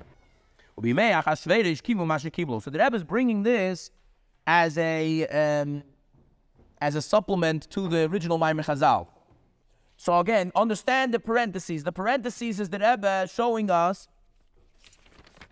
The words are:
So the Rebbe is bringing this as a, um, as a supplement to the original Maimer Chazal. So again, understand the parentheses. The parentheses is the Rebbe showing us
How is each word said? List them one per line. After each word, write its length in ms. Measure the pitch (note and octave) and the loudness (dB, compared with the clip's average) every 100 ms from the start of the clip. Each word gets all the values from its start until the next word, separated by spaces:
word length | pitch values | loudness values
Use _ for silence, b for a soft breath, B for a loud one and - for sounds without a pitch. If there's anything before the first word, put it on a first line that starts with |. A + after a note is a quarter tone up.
| - _ _ b b b b | -14 _ _ b b b b
So 60 | - A2+ C#3 A3+ E3 D#3 D#3 - G#3+ G3 D3 - G#3+ E3 D#3 D#3 - D#3+ A2 C3+ | -4 0 2 4 2 0 0 2 2 2 0 -2 -2 0 -2 -4 -6 -4 -6 -4
the 80 | D3+ | 0
Rebbe 180 | C4 A#3 | 0 0
is 80 | |
bringing 380 | D#3 G#3 B3+ G#3+ | -2 0 0 0
this 480 | G#3+ A#3+ F#3 F3+ - _ _ _ _ _ - | 0 0 0 -4 -12 _ _ _ _ _ 2
as 320 | E3+ E3 D#3 | 2 2 0
a, 480 | E3 D#3+ D#3+ D#3+ D#3 | 0 0 0 -2 0
um, 560 | D3 D3+ D3 C#3+ C#3+ - _ _ _ _ _ _ _ _ - | 0 0 0 -2 -6 -10 _ _ _ _ _ _ _ _ -6
as 140 | D3 | -4
a 80 | D3+ | -2
supplement 680 | - G#3 G3 F#3+ E3 D#3 - | 0 0 2 0 0 -2 -6
to 180 | - F#3+ | -6 -2
the 160 | E3 | 0
original 340 | D#3 F#3 E3+ E3 | 0 0 -2 0
Maimer 260 | D#3+ D#3 | 0 0
Chazal. 420 | D#3 C#3+ D3 G#2+ - _ _ _ _ _ _ _ _ _ | -2 2 4 2 -2 _ _ _ _ _ _ _ _ _
So 200 | - F3 | 0 2
again, 320 | F3 A3 F3+ F3+ | 2 0 0 0
understand 560 | A3+ G#3 - C4 C4 | 0 -2 0 0 0
the 80 | A3+ | -2
parentheses. 640 | - A#3 A3+ F3+ - D#3+ | 0 0 0 -4 -6 -6
The 80 | D3+ | -6
parentheses 680 | F3+ G3+ C4+ A3 - A#3 G3+ | -4 -2 -2 -2 -6 -6 -6
is 120 | G3 | -6
the 80 | G3 | 0
Rebbe 500 | G#3+ B3 G3 F#3+ F#3 | 0 2 0 0 -2
showing 400 | - A#3+ A3+ G#3 | -2 -2 0 2
us 380 | F3 E3+ G3 - _ _ _ _ _ _ _ - _ _ - - - - | 2 2 -2 -10 _ _ _ _ _ _ _ -20 _ _ -20 -20 -20 -20